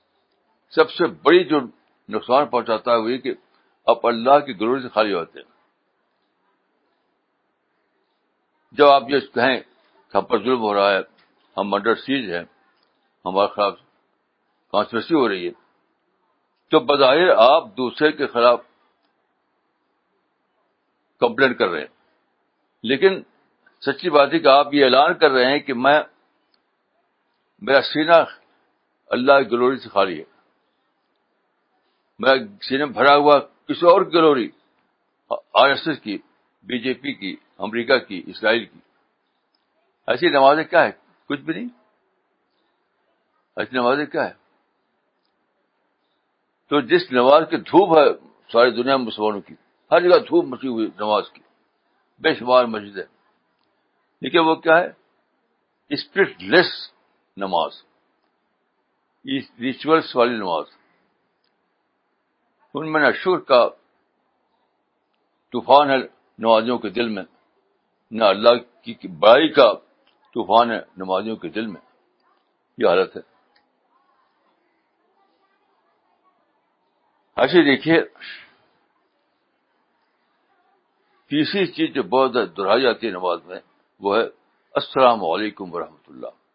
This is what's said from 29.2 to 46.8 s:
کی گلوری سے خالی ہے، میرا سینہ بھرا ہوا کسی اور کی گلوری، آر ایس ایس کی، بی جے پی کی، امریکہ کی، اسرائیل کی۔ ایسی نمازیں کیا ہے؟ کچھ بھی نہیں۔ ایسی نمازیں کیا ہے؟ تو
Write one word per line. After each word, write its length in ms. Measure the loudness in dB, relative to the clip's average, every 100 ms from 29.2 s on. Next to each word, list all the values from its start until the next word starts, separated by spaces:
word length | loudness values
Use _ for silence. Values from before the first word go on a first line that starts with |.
| 2
کی 180 | 2 2
گلوری 260 | 0 0 -2
سے 120 | -4
خالی 300 | -2 -2 -4
ہے، 60 | -14 _ _ _ _ _ _ _ _ _ _ _ _ _ _ _ _ _ _ -4
میرا 460 | 0 0 -2 -14 -6
سینہ 160 | -4
بھرا 320 | -4 0 4 4
ہوا 220 | 4 2
کسی 480 | 0 _ -10 0 4
اور 160 | 4
کی 80 | 2
گلوری، 380 | 2 2 2 -4 -12 _ _ _ _ _ _ -10 -10 -2
آر 140 | 2 2
ایس 200 | 2 -6
ایس 120 | -8
کی، 180 | -10 -12 _ _ _ _
بی 160 | -10 -8
جے 160 | -6
پی 200 | -8 -10
کی، 220 | -10 -12 -14 _ -14
امریکہ 400 | -10 -6 -2 -2
کی، 240 | -2 -14 -14
اسرائیل 380 | -6 -2 -2
کی۔ 140 | -4 _ _ _ _ _ _ _ _ _ _ _ _ _ -8
ایسی 220 | -2 0
نمازیں 360 | 4 4 4
کیا 200 | 2 0
ہے؟ 60 | 0 -2 _ _ -10
کچھ 120 | -10
بھی 140 | -8
نہیں۔ 140 | -10 -12 -16 _ _ _ _ _ _ _ _ _ _ _ _ _ _ _ _ _ -12
ایسی 200 | -6 -2
نمازیں 300 | 0 0 -4
کیا 220 | -6 -8
ہے؟ 40 | -10 _ _ _ _ _ _ _ _ _ _ _ _ _ _ _ _ _ _ _ _ _ _ -4
تو 120 | -4